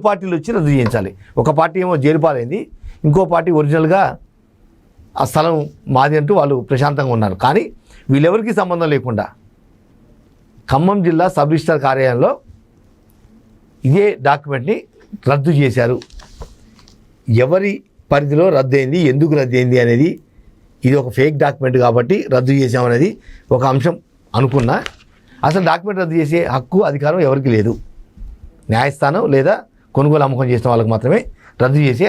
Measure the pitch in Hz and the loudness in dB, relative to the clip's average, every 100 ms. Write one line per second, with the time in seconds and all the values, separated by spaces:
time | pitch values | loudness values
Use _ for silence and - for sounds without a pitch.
0 | 208 202 185 170 180 233 151 143 113 110 | 0 -2 -4 -6 -4 -2 0 0 0 -2
1 | 95 - - - 135 147 160 175 180 165 | -6 -12 -10 -2 0 0 0 -2 -2 0
2 | 139 160 160 135 120 190 - - - - | 2 2 0 -2 -4 -8 -10 -16 -20 -4
3 | 151 151 180 170 165 160 147 160 160 190 | 0 0 2 0 0 0 0 0 2 2
4 | 160 135 - _ _ _ _ _ _ _ | 0 -4 -16 _ _ _ _ _ _ _
5 | - - 135 156 165 160 147 - - 131 | -18 -6 -2 0 0 -2 -4 -12 -4 0
6 | 139 151 147 196 143 135 110 135 143 143 | 2 0 0 0 2 -2 -2 0 0 -2
7 | 135 117 104 92 123 180 - - _ - | -2 0 -2 -2 0 0 -2 -12 _ -20
8 | - 135 160 208 226 208 180 175 165 143 | -2 2 2 2 -2 -4 -2 -2 0 -2
9 | 127 107 101 - _ _ _ _ _ _ | -2 -6 -6 -12 _ _ _ _ _ _
10 | _ _ _ _ _ - - 135 175 202 | _ _ _ _ _ -20 -4 0 0 2
11 | 170 160 180 185 147 156 160 156 139 135 | 0 2 0 0 0 0 0 -2 0 0
12 | 131 123 175 277 - - _ _ _ _ | 0 2 0 -2 -10 -20 _ _ _ _
13 | _ _ _ - _ _ _ _ 131 165 | _ _ _ -20 _ _ _ _ 0 2
14 | 208 - 135 143 147 135 127 226 - _ | 2 0 -2 -2 -2 -6 -4 -6 -6 _
15 | _ - - 143 139 147 139 120 117 123 | _ -8 -2 0 2 2 2 0 -2 -2
16 | - - - - - - - _ - _ | -8 -20 -20 -20 -20 -20 -20 _ -20 _
17 | _ _ - 113 131 180 202 196 - _ | _ _ -2 2 2 2 0 -4 -12 _
18 | _ 143 147 147 185 147 135 139 131 165 | _ 0 2 2 4 2 2 0 0 0
19 | 156 131 160 151 131 127 123 123 120 117 | 2 2 2 0 0 0 2 2 2 2
20 | 160 254 _ _ _ _ _ _ 127 139 | 2 -2 _ _ _ _ _ _ 0 0
21 | 127 123 139 147 143 143 131 127 123 117 | -2 0 0 2 -2 0 -2 2 2 2
22 | 120 196 294 127 127 139 131 127 123 120 | 0 -2 0 0 2 0 2 0 0 2
23 | 180 226 - - _ 131 135 135 160 170 | 0 -2 -16 -20 _ 0 2 0 0 -4
24 | _ _ _ 113 131 135 120 180 - - | _ _ _ -2 0 0 0 -2 -6 -16
25 | _ _ _ - - 170 170 170 190 190 | _ _ _ -6 -2 0 0 -2 -4 -6
26 | 175 165 151 170 170 127 123 185 180 143 | -2 -2 0 0 -2 -4 -2 0 0 -2
27 | 143 175 147 135 135 117 107 - - - | -2 0 0 0 2 2 0 -4 -10 -20
28 | - - - - - - - 113 135 143 | -20 -18 -18 -18 -20 -20 -4 -2 -2 -2
29 | 139 175 226 135 139 214 - _ _ - | -2 -2 0 2 2 -2 -4 _ _ -2
30 | 143 151 139 127 131 123 123 117 110 110 | 2 2 0 -2 -2 0 0 0 0 -2
31 | 123 202 - - - _ 127 143 147 120 | 0 -2 -2 -16 -20 _ 0 2 2 0